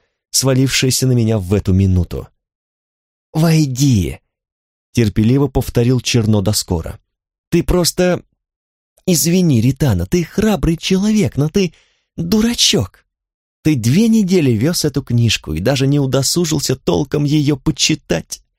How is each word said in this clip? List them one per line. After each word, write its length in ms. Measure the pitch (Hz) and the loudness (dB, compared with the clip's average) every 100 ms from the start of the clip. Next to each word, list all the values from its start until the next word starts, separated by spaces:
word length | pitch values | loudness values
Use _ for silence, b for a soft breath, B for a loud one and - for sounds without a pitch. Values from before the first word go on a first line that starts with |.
| _ _ _ | _ _ _
свалившееся 720 | - 131 131 135 - 131 - 131 | -2 0 0 0 0 0 0 0
на 60 | |
меня 260 | 123 110 110 | 0 0 -2
в 160 | 90 | 0
эту 200 | 101 101 | 0 2
минуту. 540 | 92 98 90 85 65 - _ _ _ _ _ _ _ _ _ _ | 2 2 2 0 -6 -12 _ _ _ _ _ _ _ _ _ _
«Войди», 840 | 156 165 160 143 123 143 110 71 - _ _ _ _ _ _ _ | 0 2 2 0 0 2 2 0 -6 _ _ _ _ _ _ _
терпеливо 540 | - 107 107 110 135 139 | -2 0 0 2 2 0
повторил 540 | 135 - 123 120 127 | -2 -4 0 0 0
Черно 400 | - 120 107 104 | 0 0 2 0
до 120 | 98 | 0
скора. 460 | 107 - 85 - - _ _ _ _ _ | -2 -4 -6 -6 -14 _ _ _ _ _
«Ты 140 | 175 | -2
просто, 600 | - 180 165 - 180 170 - _ _ _ _ _ _ _ - | 0 0 0 0 -2 -2 -8 _ _ _ _ _ _ _ -2
извини, 560 | 156 147 185 175 117 | 0 2 2 2 2
Ритана, 440 | 123 135 147 92 87 | 2 0 0 -2 -2
ты 180 | 180 | -4
храбрый 540 | 160 - 214 180 151 165 | -2 -2 -2 0 -2 -4
человек, 600 | - 185 214 214 143 - | -2 -2 0 0 0 -2
но 120 | 151 | -2
ты 240 | 202 180 b b b b - | -2 -2 b b b b -12
дурачок. 880 | 170 214 226 240 - 180 98 - _ _ _ _ _ _ | -2 0 0 0 0 0 -2 -8 _ _ _ _ _ _
Ты 120 | 160 143 | -2 0
две 320 | 110 165 226 | 2 2 4
недели 440 | 226 185 185 135 | 2 2 2 2
вёз 340 | 110 143 175 151 | 2 0 -2 -2
эту 180 | 139 | -4
книжку 500 | - 120 117 - - | -2 0 0 -2 -6
и 60 | 78 | -4
даже 280 | 110 135 135 | -2 0 0
не 120 | 147 | 0
удосужился 760 | 135 131 131 170 170 - - 131 | 0 0 0 -2 -2 -2 -4 -4
толком 480 | - 170 143 - | -2 -2 -2 -2
её 340 | 143 151 143 143 | 0 0 0 -2
почитать. 840 | - 131 - 151 - 165 - - _ | -4 -2 -2 -2 -4 -6 -6 -16 _